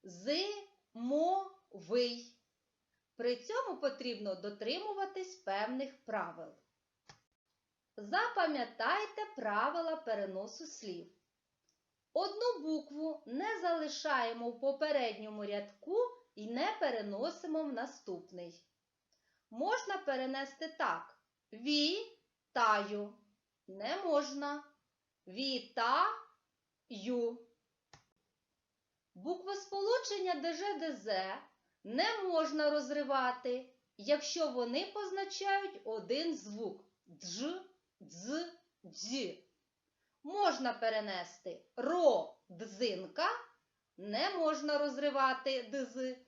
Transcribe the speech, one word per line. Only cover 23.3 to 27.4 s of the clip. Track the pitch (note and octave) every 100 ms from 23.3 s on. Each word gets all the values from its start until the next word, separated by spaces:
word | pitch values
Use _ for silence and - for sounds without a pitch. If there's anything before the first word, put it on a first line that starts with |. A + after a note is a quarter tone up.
| _ _ _ -
Не | F#3+ A3 F#4
можна. | F#4+ D4 C#4 C#4 C#4+ D4 - _ _ _ _ _ -
Вітаю. | G3 C4+ B3+ - - A#3 C#4+ F#4+ - - _ _ _ _ _ _ A3 G#3 B3 A#3 A#3+